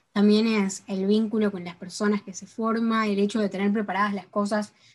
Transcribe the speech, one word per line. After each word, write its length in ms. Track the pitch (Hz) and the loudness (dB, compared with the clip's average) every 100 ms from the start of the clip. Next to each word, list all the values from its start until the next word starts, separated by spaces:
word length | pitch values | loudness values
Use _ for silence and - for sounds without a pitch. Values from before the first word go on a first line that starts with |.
| _ | _
también 340 | 208 208 214 226 | 2 6 6 4
es 360 | 220 196 - - | 2 0 -4 -6
el 200 | 190 196 | -2 2
vínculo 460 | 214 220 220 208 | 2 2 0 0
con 120 | 190 | -2
las 120 | 175 170 | -8 -12
personas 460 | 180 - 208 208 | -14 -4 0 0
que 120 | 202 | -4
se 120 | 185 190 | -14 -14
forma, 600 | - 226 226 226 220 214 | -6 -2 0 0 0 0
el 120 | 196 | 0
hecho 220 | 202 220 | 0 0
de 80 | 202 | -2
tener 240 | 185 202 | 0 0
preparadas 420 | 208 202 190 208 | 0 -2 -2 -2
las 120 | 202 - | -2 -4
cosas 460 | 214 202 214 208 _ _ | -4 -2 -2 -4 _ _